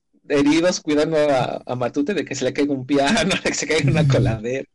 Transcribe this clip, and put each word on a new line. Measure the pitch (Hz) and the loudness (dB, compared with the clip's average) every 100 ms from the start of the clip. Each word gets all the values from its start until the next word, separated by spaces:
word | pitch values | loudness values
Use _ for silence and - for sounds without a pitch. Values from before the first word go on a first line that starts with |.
| _ _ _ | _ _ _
heridos | 143 143 160 180 180 | 2 4 4 2 0
cuidando | 156 147 156 156 | -2 0 2 2
a, | 147 135 123 139 - | 2 2 0 -4 -8
a | 123 | -6
Matute | 120 143 143 | -4 -2 -2
de | 190 | -4
que | 113 | -6
se | - | -4
le | 127 | -4
caiga | 127 143 | 0 -2
un | 135 131 | -2 -2
piano, | 143 139 196 165 | 0 2 0 0
<laughs> | 175 | -2
de | - | -4
que | |
se | 143 147 | -4 -2
caiga | 156 139 | 0 2
una | 156 147 | 2 2
coladera. | 131 120 123 117 135 - | 2 0 -2 -6 -8 -10